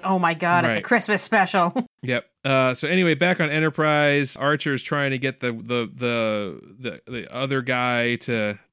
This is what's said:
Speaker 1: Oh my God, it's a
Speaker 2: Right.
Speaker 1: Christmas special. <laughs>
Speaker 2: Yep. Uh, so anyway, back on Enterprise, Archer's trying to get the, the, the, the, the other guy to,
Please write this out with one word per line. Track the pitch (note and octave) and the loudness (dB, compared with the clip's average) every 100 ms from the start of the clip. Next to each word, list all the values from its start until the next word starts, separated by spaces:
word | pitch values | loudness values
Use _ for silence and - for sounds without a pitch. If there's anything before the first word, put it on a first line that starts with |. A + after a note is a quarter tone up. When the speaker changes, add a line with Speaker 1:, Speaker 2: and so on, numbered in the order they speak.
Speaker 1:
Oh | F#3+ F#3+ | -2 2
my | E3+ | 0
God, | D#3+ F3 F3 | 0 2 4
it's | A#2+ | 2
a | G#2+ | 0
Speaker 2:
Right. | |
Speaker 1:
Christmas | - A#3+ - G3 | 2 0 2 0
special. | - G#3+ F3+ G3 F3 | 2 2 4 2 2
<laughs> | B3+ - _ | 0 -6 _
Speaker 2:
Yep. | B2+ A#2+ - _ | -4 -2 -4 _
Uh, | C3+ C3 B2+ | 0 2 2
so | B2+ D3+ | 0 0
anyway, | F#3 E3+ | 2 2
back | C#3+ F3 F3+ | 2 2 2
on | D#3 | 0
Enterprise, | D3+ D#3 D3+ D#3 D3 D3 C#3+ C3 - | 0 0 2 2 4 4 2 0 -2
Archer's | C#3 D3+ D3+ C3 | 0 0 0 -4
trying | - D3 C#3 | -4 -2 -2
to | C3 | -2
get | C3+ B2+ | -4 -4
the, | B2 | -6
the, | A2+ A#2 B2 A2 | -6 -4 -4 -4
the, | B2 A#2+ A#2 A2 G#2+ G2 C#2+ D2 G#2+ | -4 -2 0 0 -2 -4 -10 -16 -12
the, | B2 D#2 - | -10 -10 -12
the | A#2+ F2 | -12 -10
other | B2 C3+ C3+ | -8 -2 -2
guy | B2+ B2 B2 A#2+ A#2+ | 0 0 0 0 0
to, | A#2+ - A#2 G#2 G2+ _ | -2 -2 -2 -2 -4 _